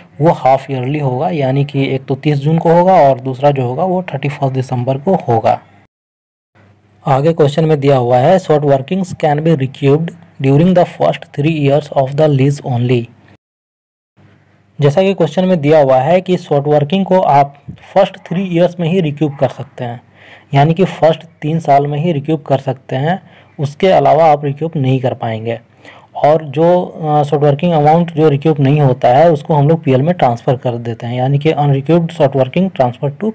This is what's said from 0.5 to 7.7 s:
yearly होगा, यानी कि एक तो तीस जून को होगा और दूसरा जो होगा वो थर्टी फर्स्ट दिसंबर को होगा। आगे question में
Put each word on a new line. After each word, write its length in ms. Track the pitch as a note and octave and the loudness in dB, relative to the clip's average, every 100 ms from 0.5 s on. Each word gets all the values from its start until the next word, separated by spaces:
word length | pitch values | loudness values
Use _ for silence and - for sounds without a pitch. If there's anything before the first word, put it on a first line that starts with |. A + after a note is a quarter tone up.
| C3+ - | 0 0
yearly 280 | C3+ B2 D3+ | -6 -4 -4
होगा, 320 | C#3 B2 F3 | -2 -2 -2
यानी 340 | E3 C3 C#3 | -2 -2 0
कि 300 | C#3 C#3 C3+ | -2 -2 -2
एक 100 | C3 | -2
तो 100 | - | -4
तीस 240 | C3+ D3+ C#3+ | -4 -2 -2
जून 200 | C#3+ E3 | 0 0
को 140 | E3 | 2
होगा 220 | E3+ F3+ | 4 4
और 260 | F#3 C#3 B2 | 4 4 2
दूसरा 300 | C3 B2 C#3+ | -4 -2 0
जो 120 | C3+ | 0
होगा 220 | B2 C3 | -2 -4
वो 180 | F#3 F3+ | -4 -4
थर्टी 260 | F3+ C3+ C#3+ | -6 -8 -8
फर्स्ट 260 | C#3+ C3+ | -6 -4
दिसंबर 440 | C3 B2+ B2+ B2 C#3 | -4 -6 -4 -4 -4
को 160 | F#3+ | -2
होगा। 460 | F#3 - A2 A2+ A2 - _ _ _ _ _ _ _ _ _ _ _ _ _ D#3 | -2 0 0 2 0 -6 _ _ _ _ _ _ _ _ _ _ _ _ _ -2
आगे 260 | C3+ D#3 | 0 0
question 320 | E3 C#3+ - | 2 0 2
में 160 | D#3 | 0